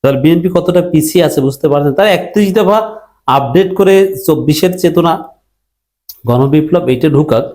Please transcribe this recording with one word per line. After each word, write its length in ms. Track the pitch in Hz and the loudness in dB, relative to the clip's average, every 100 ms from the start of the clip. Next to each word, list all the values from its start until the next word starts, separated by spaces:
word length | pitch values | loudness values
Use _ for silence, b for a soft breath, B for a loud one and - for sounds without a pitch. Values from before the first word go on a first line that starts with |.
তাহলে 180 | 135 135 | 0 2
বিএনপি 280 | 147 170 175 | 2 2 0
কতটা 340 | 175 170 180 | -2 0 -2
পিছিয়ে 420 | 180 160 156 180 | 0 0 0 0
আছে 160 | 156 - | 0 0
বুঝতে 280 | 135 135 151 | -2 -2 0
পারছেন। 240 | 143 143 | 0 0
তারা 180 | 135 208 | 0 0
একত্রিশ 440 | 180 - 208 202 | 0 -2 -2 0
দফা 460 | 196 190 214 220 - B B - | 0 0 0 -2 -12 B B -2
আপডেট 500 | 135 131 151 190 185 | 0 0 -2 -2 0
করে 400 | 190 190 190 190 - | 2 4 2 -2 -2
চব্বিশের 520 | 156 135 151 185 180 | -2 0 0 -2 0
চেতনা, 460 | 175 160 170 165 - _ _ _ _ _ _ _ _ - 113 | 0 0 0 -2 -8 _ _ _ _ _ _ _ _ -10 -2
গণবিপ্লব, 640 | 120 139 151 156 175 127 | 0 2 0 2 -2 0
এইটা 200 | 127 160 | 0 2
ঢুকাক 360 | 135 151 113 113 | 2 2 0 -2